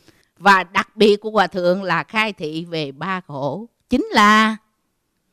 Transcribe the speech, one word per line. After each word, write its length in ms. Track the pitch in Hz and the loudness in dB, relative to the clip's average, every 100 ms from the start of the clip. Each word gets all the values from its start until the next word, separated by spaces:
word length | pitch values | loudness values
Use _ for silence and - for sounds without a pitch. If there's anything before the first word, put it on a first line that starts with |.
| _ _ _ _ | _ _ _ _
Và 260 | 190 190 | 2 2
đặc 320 | 180 196 - 220 | 0 -6 -6 0
biệt 200 | 214 202 | 2 2
của 140 | 214 | 0
Hòa 160 | 214 180 | -2 -2
Thượng 360 | 190 175 190 | 0 0 -2
là 200 | 190 165 | -2 -4
khai 300 | 143 220 220 | -4 -4 -4
thị 320 | - 151 160 | -6 -8 -8
về 280 | 170 165 139 | -8 -8 -8
ba 280 | 135 175 185 - | -10 -8 -8 -10
khổ. 400 | 143 139 170 233 _ _ | -8 -6 -8 -12 _ _
Chính 140 | 254 440 | -4 0
là, 440 | 269 208 214 220 220 _ _ _ _ _ _ _ | 4 6 6 2 -4 _ _ _ _ _ _ _